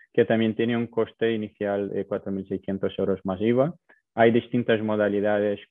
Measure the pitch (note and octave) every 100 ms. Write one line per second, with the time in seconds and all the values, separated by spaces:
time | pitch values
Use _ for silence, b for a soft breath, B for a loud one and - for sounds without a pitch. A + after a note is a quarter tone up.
0 | B - A2+ A2+ A2+ A2 A#2 A#2 A#2 A2+
1 | A2 - A#2 A2 G#2 - G2+ G2+ G2 G2+
2 | F#2+ G2 G2 G2 F#2+ F#2+ - G2 F#2+ -
3 | G2 F#2 F#2+ F#2 A2 A#2+ D3 - _ b
4 | b - A#2 A#2 - B2 A#2 A2 A2 G#2+
5 | G#2 G2+ G#2 G#2 G#2 G2+ -